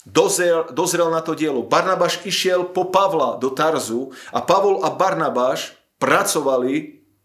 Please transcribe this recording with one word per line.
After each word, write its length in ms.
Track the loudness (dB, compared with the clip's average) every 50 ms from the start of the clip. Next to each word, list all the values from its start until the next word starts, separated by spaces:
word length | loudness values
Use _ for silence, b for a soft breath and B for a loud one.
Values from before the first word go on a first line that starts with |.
| -10
dozrel, 640 | -2 2 2 4 4 2 2 2 2 2 2 0 -2
dozrel 360 | -2 -2 -2 0 0 0 0 0
na 120 | 0 -2
to 160 | -2 -4 -4
dielo. 260 | -4 -2 -2 -2 -2
Barnabáš 640 | -2 0 2 2 2 2 0 0 0 0 -2 -4 -6
išiel 480 | -4 -2 -2 0 0 0 0 0 -2
po 160 | -2 -2 0 2
Pavla 480 | 2 2 4 4 2 0 0 -2 -2
do 160 | -2 -4 -4
Tarzu 600 | -2 0 0 0 0 -2 -2 -4 -4 -6 -6 -8 B B B B
a 80 | B -2
Pavol 400 | 2 2 2 4 4 2 2 2
a 80 | 0 -2
Barnabáš 880 | 0 0 0 0 0 0 -2 -2 0 0 0 0 -2 -4 -6 -10 -14 _ _ _ _ -4
pracovali, 1040 | 0 2 2 2 2 0 -2 -2 0 0 0 0 0 0 -2 -4 -6 -8 -16 -20 _ _ _ _ _